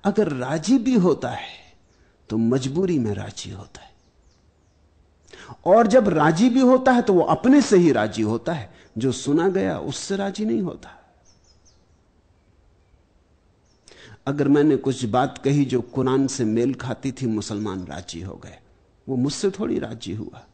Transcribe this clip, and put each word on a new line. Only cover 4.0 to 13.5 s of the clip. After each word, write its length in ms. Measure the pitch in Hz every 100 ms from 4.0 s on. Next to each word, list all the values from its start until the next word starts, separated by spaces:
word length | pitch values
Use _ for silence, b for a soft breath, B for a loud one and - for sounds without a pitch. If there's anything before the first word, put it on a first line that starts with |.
| _ _ _ _ _ _ _ _ _ _ _ _ _ B B B -
और 200 | 214 226
जब 220 | 247 208
राजी 400 | 156 147 165 247
भी 100 | 240
होता 320 | 247 262 262
है 100 | 247
तो 100 | 240
वो 80 | 180
अपने 380 | - - 247 285
से 140 | 240 196
ही 160 | 170
राजी 300 | 117 107 104
होता 300 | 107 110 -
है, 200 | 165 107 b b -
जो 140 | 131
सुना 360 | 123 - 147 180
गया 300 | 185 190 160
उससे 360 | - 131 - 196
राजी 280 | 196 196
नहीं 180 | 214 226
होता। 340 | 180 - - - _ _ _ _ _ _ _ _ _ _ _ _ _ _ _ _ _ _ _ _ _ _ _ _ _